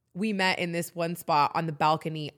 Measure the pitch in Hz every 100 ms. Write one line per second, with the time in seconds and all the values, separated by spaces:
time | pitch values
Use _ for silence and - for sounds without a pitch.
0 | _ 180 220 196 185 - 175 170 170 175
1 | 170 170 - 156 143 - 165 147 156 156
2 | 165 156 151